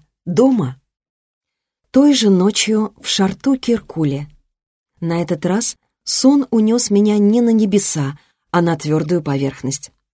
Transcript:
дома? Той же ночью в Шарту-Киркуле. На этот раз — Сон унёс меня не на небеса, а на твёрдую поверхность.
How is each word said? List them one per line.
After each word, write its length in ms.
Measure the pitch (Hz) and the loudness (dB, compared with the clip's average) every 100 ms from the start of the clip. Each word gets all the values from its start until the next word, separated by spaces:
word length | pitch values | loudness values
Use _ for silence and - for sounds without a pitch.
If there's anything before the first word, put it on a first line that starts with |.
| _ _ - | _ _ -4
дома? 540 | 190 262 240 131 131 _ _ _ _ _ _ _ _ _ _ _ | 2 2 2 -2 -6 _ _ _ _ _ _ _ _ _ _ _
Той 220 | 262 294 | 2 4
же 160 | 262 208 | 4 4
ночью 640 | 185 196 196 - 214 214 - | 4 2 0 -2 -2 -2 -8
в 80 | - | -6
Шарту-Киркуле. 1200 | - 196 - 269 262 - 226 - - 151 139 147 - _ _ _ _ _ _ | -2 -2 -2 -2 -2 -2 -4 -4 -4 -4 -4 -10 -20 _ _ _ _ _ _
На 200 | 170 170 | -4 -4
этот 240 | 170 170 180 | -4 -4 -2
раз — 300 | 202 226 - _ _ | -2 -4 -8 _ _
Сон 440 | - - 262 285 262 | -6 0 2 2 0
унёс 380 | 226 214 240 - | 0 0 0 0
меня 280 | 202 208 208 | 2 2 2
не 240 | 202 233 | 2 2
на 100 | 233 | 2
небеса, 640 | 226 208 196 - 156 135 147 _ _ _ | 2 2 0 0 -2 -4 -8 _ _ _
а 100 | 175 | 0
на 160 | 170 156 | 0 -2
твёрдую 440 | 147 156 151 175 | -2 -2 0 -4
поверхность. 680 | 147 139 135 - 127 - - _ _ | -2 -4 -4 -6 -8 -8 -10 _ _